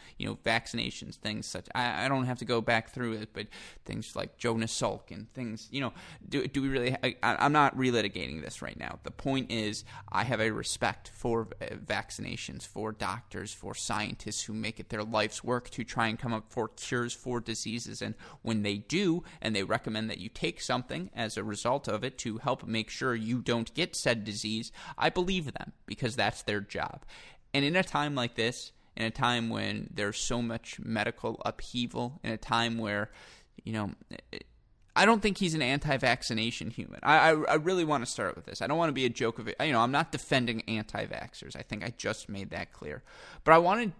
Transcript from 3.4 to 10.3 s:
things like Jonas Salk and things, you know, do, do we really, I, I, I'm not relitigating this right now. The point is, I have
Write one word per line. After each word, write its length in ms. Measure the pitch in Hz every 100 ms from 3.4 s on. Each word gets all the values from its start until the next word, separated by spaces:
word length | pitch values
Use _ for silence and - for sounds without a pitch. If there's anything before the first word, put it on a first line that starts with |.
| 107 - - - -
things 300 | 113 - -
like 240 | - -
Jonas 340 | 120 113 113
Salk 380 | - 110 107 -
and 200 | 90 107
things, 360 | 127 117 110 -
you 100 | 135
know, 140 | 123 - - - -
do, 200 | 139 -
do 120 | 143
we 100 | 135
really, 240 | 131 120 131
I, 120 | 127 -
I, 240 | 120 101 143
I'm 80 |
not 240 | 151 139 127
relitigating 640 | 127 117 101 92 65 78
this 220 | - -
right 140 | - -
now. 180 | 62 -
The 80 | -
point 400 | - 139 135 127
is, 340 | 113 107 107 - - -
I 120 | -
have 180 | 113